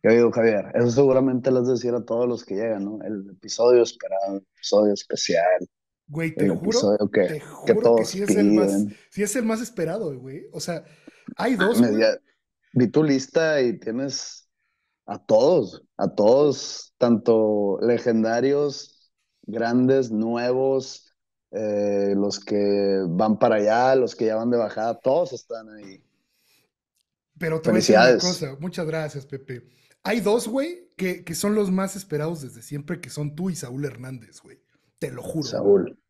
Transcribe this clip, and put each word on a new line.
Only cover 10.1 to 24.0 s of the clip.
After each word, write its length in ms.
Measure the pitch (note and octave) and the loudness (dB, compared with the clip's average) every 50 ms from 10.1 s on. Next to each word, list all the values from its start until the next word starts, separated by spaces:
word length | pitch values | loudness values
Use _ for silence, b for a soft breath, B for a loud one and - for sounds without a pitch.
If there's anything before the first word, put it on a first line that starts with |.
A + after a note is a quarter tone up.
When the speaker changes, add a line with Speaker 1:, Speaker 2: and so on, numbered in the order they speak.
| C3+ B2+ | -8 -10
Speaker 2:
güey. 280 | B2 C3 C3+ F3+ - A4 | -14 -14 -16 -16 -16 -14
O 80 | - D#3+ | -14 -12
sea, 240 | - - E3+ D#3 - B B B B B B B B B - | -8 -8 -8 -10 -10 B B B B B B B B B -8
hay 180 | - - B3+ C4 | -4 -2 -2 0
dos, 240 | F#3+ F3+ G3+ A#3+ A3 | 2 2 2 4 2
Speaker 1:
Mames, 120 | A#3+ A#3 | 2 2
Speaker 2:
güey. 100 | G#3+ A3 | 4 2
Speaker 1:
ya 180 | A3 - - - _ _ _ _ _ _ _ _ _ _ - | 2 2 2 -2 _ _ _ _ _ _ _ _ _ _ 0
vi 140 | B2+ B2 G2+ | 2 2 4
tu 120 | - D3 | 4 2
lista 600 | D#3 D3+ C#3 C3 C3 - _ E3 D#3+ D#3 D#3 C#3+ | 4 4 2 0 -2 -2 _ 0 2 2 2 2
y 180 | B2+ A#2+ A2+ - | 2 0 0 -4
tienes 720 | - A2+ A2 B2 C3+ C#3 B2 - - - - - _ _ _ _ _ _ _ _ _ _ _ _ _ | -8 -8 -6 -6 -6 -6 -8 -10 -12 -12 -18 -20 _ _ _ _ _ _ _ _ _ _ _ _ _
a 180 | - G#2 - _ | -14 -14 -12 _
todos, 640 | - A2+ A2 B2 D3+ F#3 D#3+ A2 F#2 - - _ _ _ | 2 4 4 6 6 4 2 0 -2 -10 -20 _ _ _
a 180 | - - E2+ - | -4 -4 -4 0
todos, 800 | - G2+ G#2+ B2 C#3 D3 D3 C3+ - - - - - - _ _ | 2 4 6 6 6 4 2 2 -2 -8 -14 -14 -16 -18 _ _
tanto 840 | _ B2 A#2+ A#2 G#2 A2+ - A2+ A2 A2 G#2+ G#2+ G#2 G#2 G2+ F#2+ - | _ 2 2 2 2 4 2 4 4 4 2 2 0 0 0 -2 0
legendarios, 1300 | - A#2 A#2+ A2+ - B2 A2+ A2+ A2 A2+ A2+ A#2+ B2+ C3+ C#3+ C#3+ D3 C#3+ C3+ - - - _ _ _ _ _ _ _ _ _ _ _ | 0 0 0 0 0 0 0 2 0 0 0 0 0 0 0 0 0 -2 -4 -8 -16 -18 _ _ _ _ _ _ _ _ _ _ _
grandes, 680 | - G#2 A2+ A#2 A#2 A#2+ B2+ B2+ B2+ C3+ C3+ C3 A#2 | -10 -6 -4 -2 0 2 2 4 4 4 2 2 0
nuevos, 960 | A2 G#2+ A2 A2+ A#2 A#2+ A#2+ B2 B2+ C3 C3+ C3+ C3+ C3+ B2 - - - _ _ _ _ _ _ _ _ _ _ | -2 -4 -2 -2 -2 -2 -2 -2 0 0 0 0 0 -2 -4 -8 -16 -20 _ _ _ _ _ _ _ _ _ _
eh, 640 | - G2+ A2 G#2+ G#2 G#2 G#2 G2+ G2+ G2+ G2+ G2+ G2+ | -8 -6 -4 -2 -2 -2 -2 0 0 0 0 0 0
los 240 | G2+ G2+ G2+ G2 - | 0 0 -2 -4 -8
que 640 | - - G#2+ G2+ G2+ G2+ G2+ G2+ G2+ G2 G2 F#2+ F#2+ | -8 -4 -2 0 0 0 0 0 0 0 0 0 -2
van 320 | E2+ E2 F2+ A2 A2 G#2+ - | -2 -2 0 0 0 2 2
para 160 | - A#2+ A2 | 2 2 2
allá, 400 | G#2+ G#2 G#2+ A2 A#2+ B2+ C3 C3+ | 2 2 2 2 2 2 2 2
los 200 | C3+ | 2